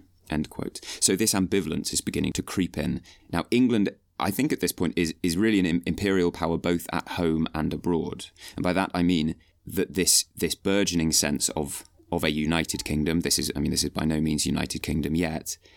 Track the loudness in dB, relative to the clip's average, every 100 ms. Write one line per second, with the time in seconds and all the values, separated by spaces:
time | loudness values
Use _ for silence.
0 | -16 _ -6 -4 -4 -6 -8 -10 -12 -2
1 | 0 2 2 2 2 0 0 -4 -4 -4
2 | -4 -2 -2 -2 -4 0 0 0 -2 -4
3 | -8 -20 -6 -4 0 4 4 4 2 -2
4 | _ -4 -2 0 0 0 -2 0 -2 0
5 | -2 0 -2 2 4 4 4 2 0 -2
6 | 2 4 2 2 0 0 0 0 0 -6
7 | -4 -2 2 2 0 0 -2 -2 -2 -2
8 | -2 -8 -14 -18 -14 -4 0 0 0 0
9 | 2 4 2 -2 _ _ -6 -2 -2 0
10 | 2 2 0 -2 -4 -2 0 2 2 2
11 | 2 2 2 0 -2 -2 -6 -8 -14 _
12 | _ -2 0 0 0 0 0 -4 -2 0
13 | 2 0 0 0 -2 -2 -2 0 -2 -2
14 | 0 0 2 0 0 -2 -2 -4 -4 -2
15 | 0 0 0 -2 -8 -12 -14